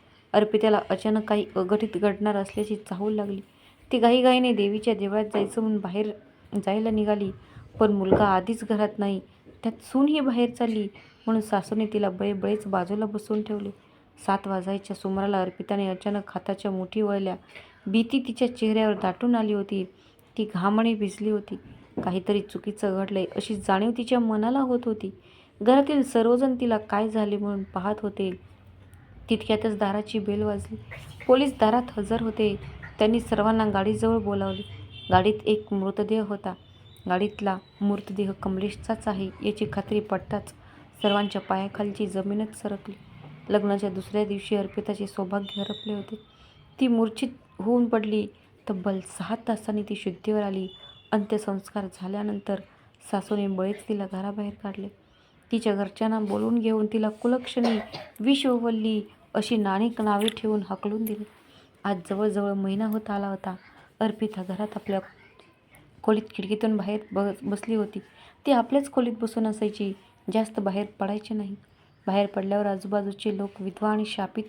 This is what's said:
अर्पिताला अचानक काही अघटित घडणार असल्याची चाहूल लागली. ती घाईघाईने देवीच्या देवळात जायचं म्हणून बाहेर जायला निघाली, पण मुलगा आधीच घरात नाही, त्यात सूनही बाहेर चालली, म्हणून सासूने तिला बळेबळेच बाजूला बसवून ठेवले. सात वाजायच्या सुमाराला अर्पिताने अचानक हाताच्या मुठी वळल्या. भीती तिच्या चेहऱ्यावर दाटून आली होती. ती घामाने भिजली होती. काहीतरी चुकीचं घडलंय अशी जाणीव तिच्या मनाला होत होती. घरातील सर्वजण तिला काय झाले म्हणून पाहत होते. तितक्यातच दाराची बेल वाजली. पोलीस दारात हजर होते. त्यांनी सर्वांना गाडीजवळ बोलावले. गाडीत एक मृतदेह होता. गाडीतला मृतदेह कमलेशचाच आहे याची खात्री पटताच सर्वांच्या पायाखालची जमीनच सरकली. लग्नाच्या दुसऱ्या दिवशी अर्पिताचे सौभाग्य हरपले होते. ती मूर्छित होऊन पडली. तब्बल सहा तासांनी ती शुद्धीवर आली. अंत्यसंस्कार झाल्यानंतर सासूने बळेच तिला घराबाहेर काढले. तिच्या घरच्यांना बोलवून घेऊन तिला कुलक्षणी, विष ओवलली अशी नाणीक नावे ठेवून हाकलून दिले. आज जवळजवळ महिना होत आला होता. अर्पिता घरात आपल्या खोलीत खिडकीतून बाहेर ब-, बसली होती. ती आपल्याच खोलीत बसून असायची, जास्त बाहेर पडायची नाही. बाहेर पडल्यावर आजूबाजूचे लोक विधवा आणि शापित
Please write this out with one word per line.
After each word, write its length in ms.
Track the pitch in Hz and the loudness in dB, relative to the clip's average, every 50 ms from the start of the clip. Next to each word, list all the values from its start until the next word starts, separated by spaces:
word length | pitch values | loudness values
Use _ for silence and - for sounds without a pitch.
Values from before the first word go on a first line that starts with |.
| _ - - _ _ _ - | _ -20 -20 _ _ _ 4
अर्पिताला 480 | 208 214 214 220 214 220 220 214 196 - - | 4 6 6 4 4 6 6 6 4 4 0
अचानक 340 | 190 185 - 220 214 220 214 | -2 0 2 2 2 2 2
काही 220 | - 214 208 202 - - | 2 2 2 0 0 -2
अघटित 420 | 190 190 185 208 214 226 214 - | -2 2 2 2 2 2 -2 0
घडणार 380 | 175 208 202 196 202 208 214 208 | 0 2 2 2 2 0 0 0
असल्याची 400 | 196 196 196 - 214 214 214 214 | 0 -2 -2 -4 -4 -4 -2 -4
चाहूल 380 | 208 - - 190 180 202 214 214 | -6 -6 -8 -6 -4 -2 -2 -2
लागली. 280 | 208 202 202 196 190 - - _ _ - - _ _ - - | -2 -2 -4 -6 -8 -10 -14 _ _ -20 -20 _ _ -4 -2
ती 80 | - 240 | 2 6
घाईघाईने 540 | 226 233 240 254 247 254 254 254 254 247 233 | 6 6 8 8 6 6 6 6 4 4 4
देवीच्या 400 | 208 202 202 208 214 208 240 220 | 4 2 2 0 0 0 0 0
देवळात 320 | 190 202 196 202 214 214 | 0 0 0 0 0 0
जायचं 360 | 208 214 208 202 196 - 233 | 0 0 0 0 0 -2 -2
म्हणून 180 | 220 220 214 208 | 0 0 0 0
बाहेर 320 | 190 180 180 208 214 214 208 - - - _ _ - - - | -2 -2 -2 -2 -2 -2 -6 -10 -16 -20 _ _ -12 -6 -6
जायला 340 | 208 196 196 196 220 220 226 | -2 0 0 0 0 0 2
निघाली, 420 | 220 214 208 208 208 208 202 190 - - - - - - - - - - | 2 2 2 2 2 0 0 -4 -6 -10 -16 -20 -20 -20 -20 -14 2 4
पण 120 | 226 214 | 4 4
मुलगा 340 | 208 196 190 190 190 - 214 | 4 2 4 4 6 6 6
आधीच 380 | 202 190 185 180 208 233 226 220 | 4 4 2 2 0 -4 -4 -2
घरात 260 | 208 220 208 214 208 214 | -2 0 0 0 0 0
नाही, 220 | - 202 202 196 190 - - - _ _ - - - - | -2 -2 -2 -2 -4 -6 -12 -20 _ _ -20 -14 -6 -6
त्यात 200 | 226 226 - - | -6 -6 -6 -8
सूनही 360 | - - 262 277 294 302 311 | -2 2 4 4 4 4 2
बाहेर 320 | 269 269 233 240 240 240 | 2 2 2 2 2 2
चालली, 360 | 240 - 240 226 220 214 208 208 - - - - - - - | 2 0 -2 0 0 -2 -2 -4 -8 -14 -20 -20 -20 -8 -2
म्हणून 160 | 220 226 220 | 0 0 0
सासूने 440 | 214 214 220 190 185 - 214 220 220 | 2 0 0 0 0 0 0 0 0
तिला 240 | 208 214 214 208 190 | 0 0 0 0 0
बळेबळेच 580 | 180 185 196 202 208 196 190 196 214 208 208 | 0 -2 -2 -2 -2 0 0 0 0 -2 -2
बाजूला 380 | 202 196 190 180 180 202 208 220 | -2 0 0 0 0 -2 -2 -2
बसवून 380 | 208 214 208 202 - 214 214 214 | -2 -4 -6 -4 -2 -2 -2 -2
ठेवले. 260 | 214 214 202 202 202 196 - _ _ - _ _ _ _ - - | -2 -6 -6 -6 -8 -12 -14 _ _ -20 _ _ _ _ -6 -2
सात 220 | - 196 196 - | -2 -2 -2 -2
वाजायच्या 480 | 196 196 190 180 190 196 196 196 - 196 | -2 -4 -2 -2 -2 -4 -4 -6 -8 -8
सुमाराला 460 | - - 190 190 196 196 202 202 190 | -6 -4 -2 0 0 0 2 2 2
अर्पिताने 460 | 185 185 - - 185 - 202 202 196 | 0 0 -4 -6 -4 -2 -2 0 0
अचानक 360 | 190 185 185 - 208 208 202 202 | 0 -2 -2 -2 -2 -2 -2 -4
हाताच्या 440 | - - 180 - - 196 190 - 208 | -6 -10 -6 -4 -4 -4 -4 -2 -2
मुठी 300 | 190 185 185 180 - 214 | -2 -2 -4 -4 -2 0
वळल्या. 340 | 214 202 202 196 196 185 180 - - - - - - - - - - | 0 2 0 0 0 -2 -4 -6 -10 -18 -20 -20 -20 -20 -20 -10 -4
भीती 360 | 202 190 226 226 226 277 269 262 | 2 2 2 2 2 0 -2 -2
तिच्या 300 | - 220 - 254 240 247 | -2 -2 0 -2 -2 0
चेहऱ्यावर 360 | - 226 214 214 220 220 214 208 | 0 0 2 2 4 4 2 2
दाटून 420 | 202 - 185 180 - 240 240 240 | 2 0 -2 -2 0 2 2 2
आली 180 | 233 220 208 208 | 2 2 2 0
होती. 300 | 202 196 202 196 196 185 185 - - - - _ - _ _ _ | 0 -2 -2 -4 -4 -4 -6 -10 -18 -20 -20 _ -20 _ _ _
ती 120 | - 214 208 - | -4 -4 -2 -2
घामाने 400 | 175 180 202 208 220 226 233 226 | 0 2 2 4 4 4 4 2
भिजली 360 | 208 208 190 185 - 208 214 | 2 0 -2 -2 -2 -2 0
होती. 260 | 214 202 208 - - - - - - - - - - - - | 0 -2 -2 -6 -12 -12 -12 -16 -20 -20 -20 -10 -8 -4 -2
काहीतरी 380 | 185 180 185 180 - 202 202 | -2 -2 0 0 0 0 0
चुकीचं 520 | 202 - - 180 - 208 208 - - 202 185 | 0 -4 -8 -8 -6 -8 -4 -2 -2 0 0
घडलंय 320 | 190 196 190 202 190 180 - - | 0 -2 0 0 -2 -2 -2 -2
अशी 200 | 202 208 - 220 | -4 -4 -4 -6
जाणीव 360 | 196 - - 190 190 208 233 233 | -2 2 2 2 4 4 2 0
तिच्या 220 | 254 233 233 254 247 | -2 0 2 2 2
मनाला 400 | 233 226 214 214 214 233 254 277 | 4 2 2 2 2 2 2 2
होत 200 | 269 254 247 240 247 | 2 2 0 0 0
होती. 320 | 240 220 214 - 190 - - - - - - - _ _ - | -2 -2 -2 -4 -8 -10 -12 -20 -20 -20 -20 -20 _ _ 2
घरातील 420 | - 233 254 277 277 285 302 277 262 | 4 6 8 8 6 6 4 2 2
सर्वजण 520 | - - 233 226 233 240 247 269 262 254 | 4 4 4 6 6 6 6 4 2 2
तिला 220 | 247 247 240 226 | 2 2 2 2
काय 320 | 208 214 - 208 202 220 220 | 0 0 0 0 0 0 2
झाले 280 | 214 220 208 208 208 | 2 0 2 2 0
म्हणून 260 | 208 208 202 202 196 196 | 0 0 -2 -2 -4 -6
पाहत 320 | - - 185 180 202 214 208 | -6 -6 -4 -2 -2 -2 -2
होते. 380 | - 202 196 - 196 185 185 - - - - - - - - - - - - - - - - - - - | -4 -4 -4 -2 -4 -4 -4 -8 -12 -20 -20 -20 -20 -20 -20 -20 -20 -20 -20 -20 -20 -20 -20 -16 -2 0
तितक्यातच 480 | 233 208 - - 214 214 220 226 208 | 0 0 2 2 2 2 2 0 0
दाराची 420 | 202 214 196 196 208 208 208 - 220 | 0 0 0 0 -2 -2 -2 -4 -2
बेल 240 | 196 208 202 208 214 | -2 0 0 0 0
वाजली. 320 | 208 202 202 - - 220 - - - - - - - - - - | 0 -2 -2 -6 -8 -10 -12 -14 -16 -16 -16 -16 -18 -18 -4 4
पोलीस 260 | - 254 262 294 277 269 - | 6 6 6 6 4 4 4
दारात 240 | 226 214 226 247 247 - | 4 6 6 4 2 -2
हजर 320 | - 214 202 196 226 233 | -4 -6 -2 0 0 0
होते. 340 | 233 220 214 - 214 208 196 - - - - - - - - - | 0 -2 0 2 2 2 0 -2 -8 -12 -14 -16 -16 -14 0 2
त्यांनी 200 | 214 214 233 233 | 4 4 4 2
सर्वांना 500 | 233 - 226 208 202 220 226 220 220 208 | 0 0 0 2 4 4 4 4 2 2
गाडीजवळ 480 | 196 196 190 214 214 214 226 220 226 | 2 2 2 2 2 2 2 4 4
बोलावले. 440 | 226 202 202 202 196 196 196 190 190 208 - - - - - - - - - | 2 2 0 0 0 0 -2 -4 -6 -8 -12 -14 -16 -16 -16 -16 -14 0 4
गाडीत 220 | 185 185 185 214 214 214 - | 6 6 6 6 2 2 2
एक 280 | - 214 214 214 - 208 | 2 0 0 0 -2 -2
मृतदेह 480 | 196 190 196 196 - 208 214 220 220 | -2 -2 -2 -2 -2 -2 0 0 0
होता. 320 | 214 196 202 196 - 190 185 - - - - - - - - - - 185 | 0 -2 -6 -6 -6 -8 -10 -10 -14 -20 -20 -20 -20 -20 -20 -10 -2 -2
गाडीतला 480 | 180 180 202 208 214 - 208 196 190 185 - - - - | 0 2 0 -2 -2 -2 -2 -2 -2 -4 -8 -14 -6 -2
मृतदेह 500 | 202 202 202 202 202 - 196 196 202 190 | 0 0 0 -2 -4 -6 -4 -4 -4 -4
कमलेशचाच 760 | 196 - - 196 190 190 196 208 - - - - 226 226 - | -4 -4 -4 -4 -2 -2 -2 -4 -6 -6 -6 -4 -4 -2 -2
आहे 220 | 220 202 190 196 190 - - - | -4 -2 -2 -4 -6 -6 -4 -4
याची 220 | 208 208 - 214 208 - | -4 -2 -2 -4 -4 -4
खात्री 260 | 202 196 - 214 208 | -6 -4 -2 -2 -2
पटताच 500 | 214 - 196 185 - - 220 202 - - - - - - - - - - - - | 0 0 -2 -4 -2 -4 -6 -6 -6 -10 -16 -20 -20 -20 -20 -20 -20 -20 -6 -2
सर्वांच्या 400 | - 208 202 208 208 196 - 196 | 0 2 2 2 2 0 -2 -4
पायाखालची 640 | 190 - 196 190 196 202 - - 208 208 196 - 214 | -2 -2 -2 -2 -2 -4 -4 -4 -4 -4 -4 -4 -4
जमीनच 540 | 208 214 190 190 202 202 214 214 214 - - | -4 -2 -4 -2 -2 -2 -2 -4 -6 -8 -10
सरकली. 340 | - 208 202 196 - - 196 - - - - - - - - - - - | -8 -8 -8 -8 -10 -14 -16 -16 -18 -20 -20 -20 -20 -20 -20 -14 -2 0
लग्नाच्या 400 | 202 208 196 202 202 196 208 196 | 2 2 4 2 2 0 0 -2
दुसऱ्या 360 | 180 190 185 - 202 208 214 | -4 -6 -6 -2 -2 0 0
दिवशी 300 | 196 202 196 - - 214 | 0 -2 -6 -2 0 0
अर्पिताचे 520 | 202 196 196 - 214 208 - 202 196 202 | 0 0 -2 -6 -6 -4 -4 -4 -4 -6
सौभाग्य 540 | 196 - - 196 185 202 202 202 196 - 202 | -6 -4 -6 -4 -2 -2 -4 -4 -6 -6 -6
हरपले 320 | 196 - 208 - - 208 208 | -6 -6 -8 -8 -6 -6 -6
होते. 220 | 202 196 - 220 214 - - _ - - - - - - - - - | -6 -6 -10 -14 -14 -16 -20 _ -20 -20 -20 -20 -20 -20 -20 -2 0
ती 80 | 262 | 2
मूर्छित 420 | 247 240 226 226 214 220 - 277 240 - - - _ - - | 4 4 4 4 2 0 -4 -6 -6 -6 -10 -20 _ -14 -4
होऊन 260 | 190 220 240 247 240 | 0 2 4 4 4
पडली. 420 | 233 240 220 214 214 214 214 208 208 - - _ _ - _ _ - | 4 2 0 0 0 0 0 -2 -2 -8 -16 _ _ -20 _ _ -6
तब्बल 300 | 208 185 180 202 190 190 | -6 -2 -2 -2 -2 -2
सहा 360 | 185 - - - 180 180 226 233 - | -6 -10 -12 -10 -6 -6 -6 -4 -4
तासांनी 360 | - 220 214 - - 208 214 202 | -4 -4 -4 -4 -4 -4 -4 -4
ती 120 | - 208 | -4 -6
शुद्धीवर 480 | 196 - 196 175 170 - 214 214 214 208 | -6 -4 -6 -6 -4 -2 0 0 0 0
आली. 240 | 196 190 190 185 185 - - - - - - - _ | 0 -2 -4 -6 -6 -10 -16 -20 -20 -20 -20 -4 _
अंत्यसंस्कार 760 | - 214 202 208 220 208 214 202 196 190 190 - - 214 196 185 - | 0 0 0 0 -2 -2 0 -2 -4 -6 -6 -8 -8 -6 -6 -8 -10
झाल्यानंतर 640 | - 185 185 196 208 208 214 208 196 - - 196 190 190 - - _ _ _ _ _ - - | -10 -8 -6 -4 -4 -4 -4 -4 -4 -4 -4 -4 -4 -6 -12 -20 _ _ _ _ _ -8 -4
सासूने 360 | - 196 190 - 214 208 202 | -4 -4 -2 -2 -2 0 0
बळेच 420 | 196 190 185 185 196 208 208 - - | 0 0 0 0 -2 -2 -4 -4 -4
तिला 160 | 214 202 196 185 | -4 -4 -4 -6
घराबाहेर 420 | 190 185 196 202 202 214 208 202 208 - - | -6 -6 -6 -6 -6 -6 -6 -8 -8 -8 -10
काढले. 240 | 202 190 208 196 202 - _ _ _ _ _ _ _ _ _ _ _ | -10 -8 -10 -10 -12 -14 _ _ _ _ _ _ _ _ _ _ _
तिच्या 240 | 240 220 233 220 202 | -2 0 2 2 2
घरच्यांना 440 | 196 202 190 - - 226 220 220 220 | 2 0 -4 -2 0 0 0 2 0
बोलवून 380 | 214 196 202 208 214 226 233 | 0 0 0 0 2 2 2
घेऊन 280 | 240 220 226 220 214 214 | 2 2 2 2 2 2
तिला 240 | 208 214 226 214 214 | 2 2 0 0 0
कुलक्षणी, 720 | 214 - - 240 254 254 247 - - 247 240 233 226 208 - - - - - - - - | -2 0 0 2 2 2 0 -2 -2 0 2 2 2 0 -2 -6 -12 -16 -16 -16 -12 -2
विष 280 | 214 254 277 277 - | 2 2 2 4 4
ओवलली 540 | 262 247 233 233 233 220 220 214 220 220 214 202 - - - - _ - | 2 2 2 2 2 0 2 2 2 0 0 -2 -6 -12 -20 -16 _ -2
अशी 240 | 220 208 - 240 | -2 0 2 2
नाणीक 440 | 220 208 196 190 196 220 240 233 - | 2 2 2 2 2 2 0 0 0
नावे 260 | 214 208 208 202 208 226 - | 2 2 2 4 2 0 0
ठेवून 240 | - - 214 214 208 185 - | -2 0 0 0 0 -2 -4
हाकलून 360 | 196 - - 208 208 214 226 | -6 -6 -4 -4 -2 -2 -2
दिले. 180 | 214 208 208 208 - - - _ - - - - _ _ _ - | -4 -4 -6 -8 -14 -16 -20 _ -20 -20 -20 -20 _ _ _ -4
आज 140 | 196 202 175 170 - | -4 -4 -4 -4 -4
जवळजवळ 440 | 196 196 214 214 196 208 202 202 202 | -2 0 0 2 2 0 0 0 0
महिना 320 | 196 196 190 196 202 220 | 0 0 0 0 0 0
होत 240 | 220 214 220 214 214 | 0 -2 -2 -2 -4
आला 180 | 202 202 202 | -4 -2 -2
होता. 280 | 196 196 190 - 190 185 - - - - - - _ _ - | -4 -4 -6 -6 -8 -8 -10 -14 -20 -20 -20 -20 _ _ 0
अर्पिता 440 | 220 220 214 214 220 208 214 185 180 | 0 0 0 0 -4 -4 -4 -6 -6
घरात 240 | 185 185 190 208 208 - | -6 -6 -6 -6 -6 -6
आपल्या 240 | 202 - - 196 190 190 - - - - - _ - - - _ _ _ _ - - - _ _ - - | -8 -4 -2 -2 -2 -2 -6 -14 -20 -20 -20 _ -20 -20 -20 _ _ _ _ -20 -20 -20 _ _ -2 2
खोलीत 180 | - 220 214 214 - - | 2 2 2 0 -4 -8
खिडकीतून 420 | - 190 190 214 214 233 220 220 | -8 -4 -2 -2 0 0 0 0
बाहेर 220 | 208 180 196 208 214 214 - | 0 0 -2 -4 -6 -6 -4
ब-, 380 | - 202 202 202 185 - - - | -2 0 0 0 -2 -4 -4 -4
बसली 260 | 202 208 - 226 226 | -4 -4 -2 -2 -2
होती. 240 | 214 208 208 - 196 - - _ - - - - _ - | -2 -2 -2 -6 -10 -12 -14 _ -20 -20 -20 -20 _ 2
ती 60 | 285 | 4
आपल्याच 400 | 277 240 233 247 269 285 277 277 | 4 4 4 4 2 2 2 2
खोलीत 220 | - 262 247 240 233 220 | 0 0 0 0 -2 -2
बसून 260 | 233 220 - 233 220 | -4 -4 -2 0 0
असायची, 460 | 220 214 214 214 208 208 - 202 196 190 - - - _ _ _ - 190 | 0 0 0 -2 -2 -2 -2 -4 -4 -4 -8 -14 -20 _ _ _ -2 0
जास्त 260 | 220 220 220 220 233 | 0 0 0 -2 -2
बाहेर 260 | 202 196 185 202 208 208 - - | -2 0 0 -2 -4 -6 -6 -4
पडायची 340 | 202 196 208 214 214 - 220 | -4 -2 -2 -4 -6 -6 -6
नाही. 220 | 214 208 196 202 - - _ _ _ _ _ _ _ _ | -6 -6 -6 -10 -14 -16 _ _ _ _ _ _ _ _
बाहेर 200 | - 190 202 202 | 0 2 2 2
पडल्यावर 380 | 202 - 202 190 196 202 208 208 | 2 0 -4 -2 0 0 0 0
आजूबाजूचे 720 | 202 196 190 190 196 208 202 202 202 196 - - 214 202 | 0 -2 -4 -4 -2 -2 -2 -2 -4 -6 -4 -4 -4 -2
लोक 120 | 190 202 196 - - | -2 -4 -6 -8 -8
विधवा 300 | 190 196 185 - 214 214 | -8 -8 -4 -2 0 0
आणि 160 | 214 214 214 | 0 0 0
शापित 380 | 214 - - 190 185 - 220 214 | -2 -4 -4 -6 -4 -4 -6 -6